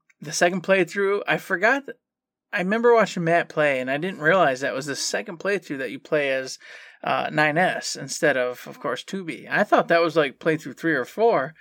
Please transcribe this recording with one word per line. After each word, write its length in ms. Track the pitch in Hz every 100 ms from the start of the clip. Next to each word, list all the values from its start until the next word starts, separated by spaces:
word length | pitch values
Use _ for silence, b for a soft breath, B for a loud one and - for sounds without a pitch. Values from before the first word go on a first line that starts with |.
| _ _
the 120 | 147
second 300 | 160 180 185
playthrough, 600 | 165 190 175 202 196 202 -
I 80 | 156
forgot 500 | - 185 208 277 277
that, 100 | - _ _ _ _ _
I 60 | 208
remember 360 | 185 220 233
watching 300 | 233 196 -
Matt 260 | 165 170 160
play, 280 | - 151 131
and 120 | 127
I 80 | 143
didn't 240 | 175 190
realize 380 | 151 190 160 127
that 120 | 135
was 120 | 117 147
the 100 | 135
second 420 | - 202 - 170
playthrough 400 | 185 202 - 139
that 120 | 127
you 80 | 131
play 340 | - 156 139
as, 260 | 131 131 - B B B B
uh, 240 | - 135 131
nine 280 | 156 151 147
S 360 | 180 113 -
instead 440 | 165 143 - 156 131
of, 280 | 123 123 -
of 140 | -
course, 240 | 143 123
two 180 | - 196
B. 240 | 170 123 -
I 140 | 147
thought 240 | 202 302 170
that 120 | 170
was, 160 | 170 151
like, 220 | 143 -
playthrough 400 | 175 156 151 120
three 160 | 165
or 100 | 147
four. 500 | 120 - 226 180 135 160